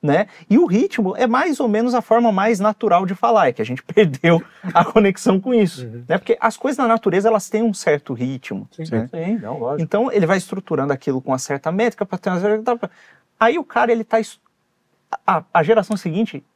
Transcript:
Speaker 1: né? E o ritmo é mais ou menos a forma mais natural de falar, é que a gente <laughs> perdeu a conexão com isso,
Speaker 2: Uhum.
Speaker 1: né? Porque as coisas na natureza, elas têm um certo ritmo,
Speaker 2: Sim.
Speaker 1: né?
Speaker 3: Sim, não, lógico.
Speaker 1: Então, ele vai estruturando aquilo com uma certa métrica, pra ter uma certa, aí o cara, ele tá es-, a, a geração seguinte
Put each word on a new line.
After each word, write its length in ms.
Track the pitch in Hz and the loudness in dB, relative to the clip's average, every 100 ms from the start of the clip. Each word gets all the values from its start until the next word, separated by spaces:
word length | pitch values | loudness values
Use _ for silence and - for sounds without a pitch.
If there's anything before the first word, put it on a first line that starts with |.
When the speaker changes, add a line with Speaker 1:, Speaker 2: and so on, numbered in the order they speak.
Speaker 1:
né? 280 | 151 151 202 - - | 2 0 0 -8 2
E 80 | 220 | 4
o 60 | |
ritmo 520 | 349 190 392 - 190 208 | 4 2 0 0 -2 0
é 100 | 247 | 0
mais 320 | 247 339 285 | 0 0 -2
ou 80 | 254 | 0
menos 260 | 208 240 | 0 0
a 80 | 240 | -2
forma 300 | - 226 240 | 2 2 4
mais 300 | 196 208 220 | 2 0 0
natural 440 | 208 214 220 175 | 0 0 2 2
de 120 | 185 190 | 0 -2
falar, 320 | 240 220 156 | 2 4 2
é 40 | |
que 80 | - | 0
a 40 | |
gente 180 | 113 131 _ | -6 -6 _
<laughs> 40 | |
perdeu 480 | - 190 131 170 165 - _ 185 | 2 2 2 2 2 0 _ -2
a 120 | 170 | 0
conexão 560 | - - 202 190 226 190 | 4 4 2 0 0 0
com 120 | 220 | 2
isso, 320 | 240 190 135 123 | 2 2 -2 -14
Speaker 2:
Uhum. 180 | 117 123 | -14 -4
Speaker 1:
né? 80 | 175 | -4
Porque 200 | - 226 | 0 0
as 160 | 226 - | 0 -2
coisas 220 | 262 294 | -6 -2
na 80 | 247 | 0
natureza, 400 | 226 208 180 208 | 2 2 2 2
elas 240 | 220 - | 0 -2
têm 140 | 214 | -2
um 100 | 233 | -2
certo 400 | 190 - 147 - | -2 -2 -2 -2
ritmo, 540 | 123 127 131 - 95 104 | -6 -6 -6 -10 -10 -12
Speaker 2:
Sim. 140 | - 160 | -14 -6
Speaker 1:
né? 160 | 113 123 | -4 -4
Speaker 3:
Sim, 260 | 165 170 226 | -6 -4 -4
não, 160 | 107 127 | -6 -8
lógico. 240 | 120 147 | -6 -4
Speaker 1:
Então, 300 | 160 202 254 | -2 -2 0
ele 120 | 208 | 0
vai 140 | 165 190 | 2 0
estruturando 540 | - 196 - 156 139 | -2 -12 -6 -4 -2
aquilo 280 | 135 - 131 | -4 -2 -4
com 120 | 131 | -4
uma 60 | 131 | -6
certa 340 | - 139 160 | -4 -6 -4
métrica, 340 | 180 233 - 196 | -2 -2 -2 -8
pra 100 | 180 | -6
ter 140 | - | -4
uma 80 | 180 | -2
certa, 400 | 202 214 226 233 190 _ _ _ _ _ | 0 -2 -2 -4 -6 _ _ _ _ _
aí 180 | 226 320 | 2 2
o 60 | |
cara, 260 | 285 240 240 | -2 -2 0
ele 140 | 233 | 0
tá 160 | 220 226 | 0 -2
es-, 180 | 220 - _ _ _ _ _ _ _ - - | -4 -14 _ _ _ _ _ _ _ -6 -2
a, 160 | 180 170 | -2 0
a 100 | 170 | 0
geração 320 | 160 220 190 208 | 4 2 2 -4
seguinte 480 | - 160 226 139 _ | -4 -2 -4 -6 _